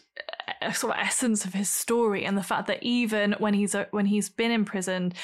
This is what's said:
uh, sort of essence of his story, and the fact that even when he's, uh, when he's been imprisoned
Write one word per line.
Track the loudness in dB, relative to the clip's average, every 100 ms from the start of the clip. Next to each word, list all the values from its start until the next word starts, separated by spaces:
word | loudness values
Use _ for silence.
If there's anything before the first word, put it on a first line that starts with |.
| _ -14 -12 -10 -10 -6
uh, | -4
sort | -2 -2
of | -2
essence | -2 0 2 0
of | 0
his | -2 -2
story, | -2 0 2 2 0
and | 0 -2
the |
fact | 0 -2 -2
that | -2
even | 0 0 2 2 2
when | 2 2
he's, | 2 2
uh, | 0 -2
when | 0 2
he's | 2 0
been | 0 2
imprisoned | 2 0 -2 -2 -2 -2 -4